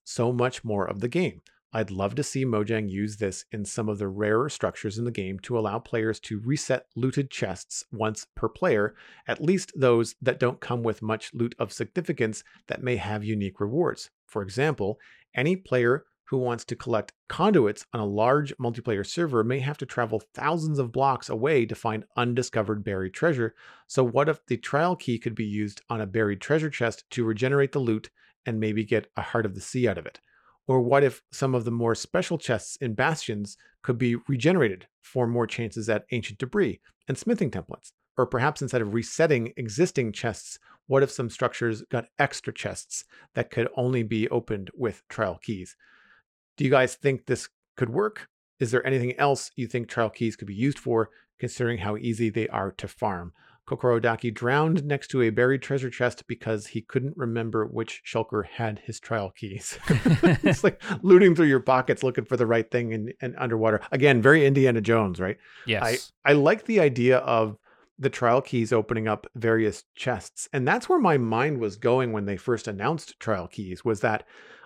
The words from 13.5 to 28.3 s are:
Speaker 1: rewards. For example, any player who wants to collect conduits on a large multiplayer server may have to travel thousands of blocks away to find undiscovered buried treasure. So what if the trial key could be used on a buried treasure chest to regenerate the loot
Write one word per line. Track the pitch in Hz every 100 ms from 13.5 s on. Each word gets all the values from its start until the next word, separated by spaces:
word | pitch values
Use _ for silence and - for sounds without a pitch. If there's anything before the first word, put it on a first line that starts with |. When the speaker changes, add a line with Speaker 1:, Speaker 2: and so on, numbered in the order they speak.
| -
Speaker 1:
rewards. | 104 139 156 - - _ _
For | 110
example, | 98 98 151 135 101 110 - _ _ -
any | 143 185
player | - 127 120 139 _ _ -
who | 135
wants | 123 117 -
to | 120
collect | - 113 - - -
conduits | - 190 185 107 - -
on | 120
a | 104
large | 101 113 143 143 -
multiplayer | 120 120 120 101 98
server | - 170 120
may | 110 131
have | 131 151
to | 127
travel | - 117 113 -
thousands | - 135 165 156 143
of | 123
blocks | 120 135 123 -
away | 113 135 151 113
to | 107
find | 117 110 - -
undiscovered | 123 120 123 113 104 104
buried | 104 95 95
treasure. | - 165 135 113 - - - -
So | -
what | 127 123 151
if | 147 -
the | 120
trial | - 143 170 180
key | - 117
could | 120 107
be | 110
used | 104 104 - -
on | 113
a | 104
buried | 113 104 101
treasure | - 156 156
chest | - 117 - -
to | -
regenerate | 113 107 131 139 139
the | 147
loot | 120 110 - _ _